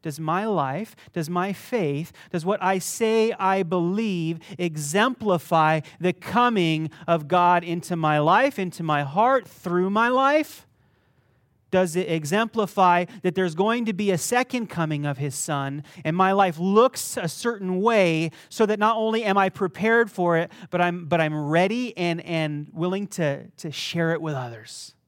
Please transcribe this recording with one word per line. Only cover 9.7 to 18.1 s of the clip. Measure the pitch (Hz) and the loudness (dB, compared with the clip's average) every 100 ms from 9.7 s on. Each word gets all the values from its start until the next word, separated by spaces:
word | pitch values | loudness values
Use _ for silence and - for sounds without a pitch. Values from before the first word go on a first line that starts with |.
| 175 185 | 0 2
my | 208 233 | 2 2
life? | 254 269 214 196 - _ _ _ _ _ _ _ _ _ _ _ | 2 4 2 0 -10 _ _ _ _ _ _ _ _ _ _ _
Does | 185 185 | 0 2
it | 165 185 | -2 -2
exemplify | 160 151 196 226 233 202 - 185 175 180 - | -4 -2 -2 2 2 0 4 4 4 0 -4
that | 185 190 | -4 0
there's | 185 | -2
going | 156 208 233 | 2 0 2
to | 226 | -2
be | 190 208 | -2 0
a | 180 | 0
second | - 247 254 247 226 | 0 0 0 -4 -4
coming | - 160 147 143 | -4 -2 -2 -4
of | 131 | -4
his | 143 131 | -6 -6
Son, | - 147 139 143 147 - | -4 -4 -4 -8 -12 -8
and | 156 170 | -4 2
my | 190 | 2
life | 196 190 156 | 4 2 2
looks | 180 202 254 - - - | 2 4 4 2 -8 -6
a | 180 | -6
certain | - 233 226 185 185 | -4 -4 -4 -4 0
way | 214 226 180 | 2 4 4